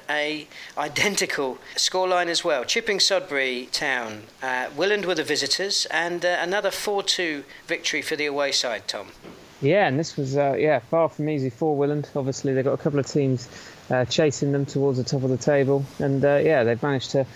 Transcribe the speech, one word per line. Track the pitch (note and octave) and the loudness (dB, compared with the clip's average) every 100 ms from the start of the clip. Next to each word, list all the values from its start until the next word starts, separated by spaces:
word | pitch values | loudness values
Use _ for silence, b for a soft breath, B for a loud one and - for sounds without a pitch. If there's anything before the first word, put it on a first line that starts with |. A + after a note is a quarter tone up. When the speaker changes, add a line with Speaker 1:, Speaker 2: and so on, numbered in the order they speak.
| - | -6
Speaker 1:
a | D3 D3 D3+ - B B - | -4 -2 -4 -10 B B -6
identical | D3+ C#3 G#3 F#3+ F#3+ - C3 A#2+ B - | -4 0 0 0 -2 -2 -4 -6 B -4
scoreline | - F#3 F#3 F3+ F3 | -2 0 0 0 0
as | D#3+ | -2
well. | F3 C#3 | 0 -2
Chipping | A#2 A#3 A3+ G3 | 0 -2 0 2
Sodbury | - F#3+ - C#3 C3 B2 B2+ | 2 2 0 -2 -2 -2 -6
Town, | - D3+ B2+ A2+ G#2+ G#2+ - | -4 -2 -2 -4 -10 -16 -10
uh, | C3 B2+ B2+ C#3+ | -6 -4 -4 -2
Willand | F#3+ G#3 F3+ | 0 0 0
were | |
the | D#3+ | -2
visitors, | C#3+ C#3 C#3 - G3 G3 - | 0 0 0 -2 0 -2 -2
and, | D#3 E3+ F3 F3+ | -2 -2 -2 -2
uh, | E3+ | 0
another | E3+ G3+ G3 | 0 0 0
four | - - G3+ | -2 -2 -2
two | F#3+ - E3+ C#3+ C3+ B - | 0 0 0 -4 -8 B -6
victory | E3+ - D3+ | -4 -2 -4
for | - D3+ | -4 -2
the | D3 | -2
away | C#3+ C#3 | 0 0
side, | C3 B2+ G#2+ - | 0 -2 -4 -6
Tom. | G#2+ F#2 - - - - - | -10 -10 -16 -20 -20 -20 -2
Speaker 2:
Yeah, | C#3 F#3+ E3+ | 2 4 4
and | C3+ | 2
this | E3 - | -2 -4
was, | C3+ C#3 | -2 2
uh, | C#3+ G2+ | 2 2
yeah, | D3+ C3+ | 2 2
far | - E3 D#3 | 2 2 2
from | - D3+ | 0 -2
easy | D3 C3 | 0 -2
for | - D#3+ C#3+ | -2 0 2
Willand. | C#3+ D3 C#3 | 2 0 -2
Obviously, | D3 C3+ C3 C#3+ | -4 -2 -2 0
they've | C3 | 0
got | C3 | 0
a | B2+ | 0
couple | E3 C#3+ | 0 0
of | C3 | 0
teams, | D3+ C3+ B2+ - B B B B | 0 2 0 -4 B B B B
uh, | B2+ | 0
chasing | B2 - D#3 - C#3+ | 2 2 2 2 0
them | C#3+ C#3 | 0 0
towards | C#3+ C#3 C3 | 2 2 2
the | |
top | B2 C#3 | 0 0
of | C3 | 0
the | B2+ | 0
table, | - C#3+ C3+ C#3 C3+ - | 2 4 4 2 0 -4
and, | D3 C#3 | 0 2
uh, | C#3+ C#3+ | 4 4
yeah, | D#3 D3 A2+ | 4 4 4
they've | A#2 | 2
managed | D3 C3+ - | 0 0 0
to | C#3+ C3 | 0 0